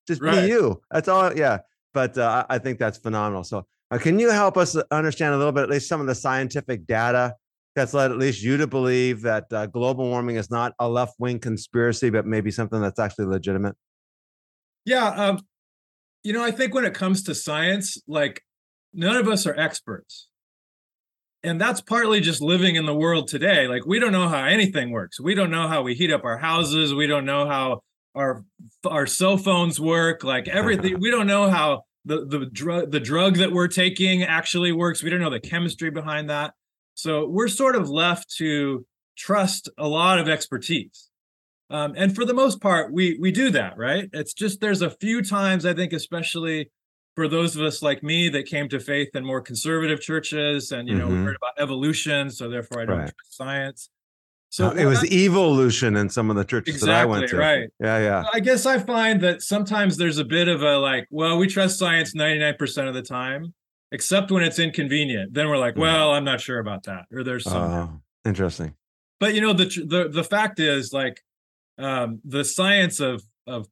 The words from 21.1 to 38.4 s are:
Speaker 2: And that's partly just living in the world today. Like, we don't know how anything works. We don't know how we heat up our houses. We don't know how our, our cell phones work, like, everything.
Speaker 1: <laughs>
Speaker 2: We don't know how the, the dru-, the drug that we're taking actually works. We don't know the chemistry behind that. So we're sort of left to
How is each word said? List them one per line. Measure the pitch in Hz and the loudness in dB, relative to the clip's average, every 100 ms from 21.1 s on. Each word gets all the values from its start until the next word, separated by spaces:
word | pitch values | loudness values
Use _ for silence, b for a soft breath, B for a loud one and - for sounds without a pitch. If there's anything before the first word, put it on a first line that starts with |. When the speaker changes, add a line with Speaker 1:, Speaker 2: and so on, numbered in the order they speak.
| _ _ _ | _ _ _
Speaker 2:
And | 165 165 | -6 -2
that's | 220 - | 0 -2
partly | - 233 226 208 | -2 0 2 2
just | 165 156 | 2 0
living | 147 180 185 160 | 0 2 2 2
in | 156 | 0
the | |
world | 147 165 165 139 | 0 2 0 -2
today. | 147 180 175 123 | -2 2 4 2
Like, | 123 135 | -2 0
we | 214 | 2
don't | 233 | 2
know | 190 175 | 2 2
how | 151 | 2
anything | 135 208 190 190 120 | 2 4 2 0 -4
works. | 113 90 - | -4 -8 -6
We | 143 | -2
don't | 202 180 | 0 0
know | 165 165 | 0 -2
how | 160 | -2
we | 127 | -2
heat | 123 165 | -2 0
up | 147 | 0
our | 120 117 | -2 -4
houses. | 160 165 156 156 151 | 0 0 0 0 0
We | 139 147 | 2 2
don't | 147 | 0
know | 135 143 143 | 0 0 0
how | 139 131 117 - _ _ | 0 -2 -4 -8 _ _
our, | 135 135 113 - _ 117 _ | -4 -2 -4 -10 _ -20 _
our | 185 156 139 | -4 0 0
cell | - 190 196 | 2 2 2
phones | 190 180 175 139 | 2 2 2 0
work, | 160 165 165 165 | 0 2 2 0
like, | 135 127 123 | -2 -4 -2
everything. | 190 220 190 190 185 | 0 0 0 0 0
Speaker 1:
<laughs> | |
Speaker 2:
We | 214 | 0
don't | 247 202 | 2 2
know | 202 202 | 4 4
how | 175 151 135 - _ | 4 2 0 -6 _
the, | 143 156 | -6 -4
the | 139 143 127 | -2 -6 -6
dru-, | 117 156 170 151 | -6 -4 -2 -2
the | 147 | -2
drug | 117 156 190 175 | 0 2 4 4
that | 190 | 2
we're | 175 175 | 2 2
taking | 185 185 185 185 185 | 2 0 2 2 2
actually | 170 160 165 175 175 | 2 0 0 0 0
works. | 165 175 165 | 2 0 0
We | 156 | -2
don't | 180 | 0
know | 165 | 0
the | 120 | -2
chemistry | - 170 170 - 165 | -4 -4 -4 -4 -6
behind | 151 156 151 151 | -6 -6 -6 -4
that. | 147 151 - _ _ _ | -4 -6 -10 _ _ _
So | - 165 151 151 | -10 -2 -2 0
we're | 180 233 | 0 0
sort | - 269 254 | 2 2 2
of | 156 | 0
left | 147 170 175 - | 0 0 0 -6
to | - | -4